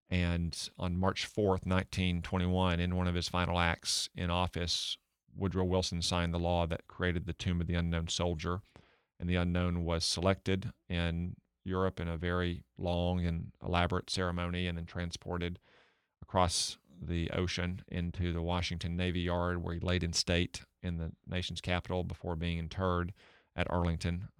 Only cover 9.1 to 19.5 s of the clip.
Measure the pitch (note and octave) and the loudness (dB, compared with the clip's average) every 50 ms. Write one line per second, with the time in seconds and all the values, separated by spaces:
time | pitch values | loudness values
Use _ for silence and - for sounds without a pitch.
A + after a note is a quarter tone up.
9.1 | _ - F2 F2 F2+ F2+ F2 F2 F2 F2+ F2+ F2+ F2 F2 E2+ D#2+ E2+ E2 E2 - | _ -6 -2 2 2 2 4 2 2 2 2 2 2 0 0 2 0 0 0 0
10.1 | - - E2+ F#2+ G2 F#2+ - - F#2+ F#2+ F#2+ G#2+ - _ _ - F2+ F2 E2+ E2+ | 0 2 2 2 2 2 2 0 0 0 0 -4 -8 _ _ -4 -2 0 0 0
11.1 | E2 E2+ F2 F2 - - _ _ _ _ - F#2 F#2 F#2 F#2+ F#2 F2+ - F2 E2+ | 0 0 -2 -4 -6 -8 _ _ _ _ -6 -2 0 2 2 2 0 -2 -2 -4
12.1 | E2+ E2 E2 F2 F2 F2+ F2+ F2 F2 E2+ - _ _ - F#2+ F2 F2 F2 F2 F2 | -2 -2 0 0 0 2 2 0 0 -2 -6 _ _ -4 -2 0 2 2 2 2
13.1 | F2+ F2+ F2 F2 E2+ E2 E2 - - _ - - F2+ F2 F2 F2 - F2+ - - | 2 2 2 2 0 0 -4 -6 -10 _ -6 -2 2 2 2 2 2 0 -2 -2
14.1 | - - F#2 F2+ F2 F2 F2 F2 F2 F2 F2+ F2+ F2 E2+ E2 F2 - F2 F2 F2 | -2 -2 0 0 0 -2 -2 -2 -2 -2 -2 -2 -2 -4 -6 -8 -6 -6 -6 -6
15.1 | E2+ - - - F2+ F2 E2+ F2 F2 - _ _ - - - _ _ _ _ _ | -6 -8 -8 -6 -4 -4 -4 -4 -6 -8 _ _ -20 -20 -20 _ _ _ _ _
16.1 | _ _ - - - G2 F2+ E2+ - - - - - - _ _ - - - D2+ | _ _ -10 -2 2 4 4 4 4 0 -2 -4 -6 -10 _ _ -16 -10 -6 -2
17.1 | E2+ E2+ E2 - - - F#2 E2+ - - F2 F2 F2+ F#2+ - - - F2 E2+ F2 | -2 0 0 0 0 0 -2 0 0 -2 -2 -2 -4 -6 -8 -8 -6 -4 -4 -4
18.1 | E2+ - F2+ F2 E2+ E2+ E2 E2+ F2+ F2+ F2 - F2 E2+ - F2 E2+ F2 F2+ F2+ | -2 -2 -2 0 0 0 0 0 0 0 0 -2 -4 -4 -4 -4 -2 0 0 0
19.1 | F2 F2+ F2 F2 F2 F2 F2 F2 | 0 0 0 0 0 0 0 0